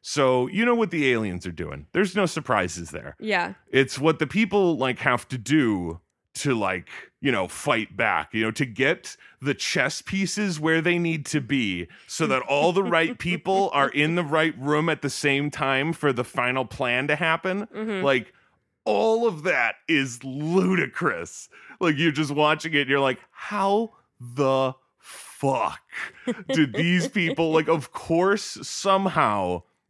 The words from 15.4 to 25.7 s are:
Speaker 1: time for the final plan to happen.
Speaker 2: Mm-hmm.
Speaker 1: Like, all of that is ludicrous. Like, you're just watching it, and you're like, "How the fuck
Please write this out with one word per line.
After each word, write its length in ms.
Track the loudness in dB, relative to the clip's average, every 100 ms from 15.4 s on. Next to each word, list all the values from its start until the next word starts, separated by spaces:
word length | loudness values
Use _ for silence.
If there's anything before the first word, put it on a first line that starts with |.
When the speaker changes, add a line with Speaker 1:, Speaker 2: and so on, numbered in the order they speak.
| 0
Speaker 1:
time 400 | 0 2 2 0
for 220 | 0 0
the 100 | 0
final 400 | -2 -2 0 0
plan 420 | -4 -4 0 0 0
to 80 | 0
happen. 500 | 2 0 -2 -4 -6 -8
Speaker 2:
Mm-hmm. 260 | -6 -2
Speaker 1:
Like, 300 | 2 2 0 _ _ _ _ _ -2
all 420 | 2 2 2 0
of 160 | -2
that 320 | -2 0 0 -2 0
is 340 | 0 0 -6
ludicrous. 1300 | -10 -6 0 2 4 2 0 -2 -2 -2 -8 -12 -20 -20 -18 -2
Like, 180 | 0 2
you're 140 | 2
just 200 | 2 0
watching 420 | 2 2 2 0
it, 80 | 0
and 80 | 2
you're 100 | 2
like, 200 | 2 0 -8
"How 600 | -16 -8 -2 2 2 0 _ _ -20
the 540 | -10 0 2 2 0 -4 _ _
fuck 840 | -20 -20 -18 -4 0 0 -2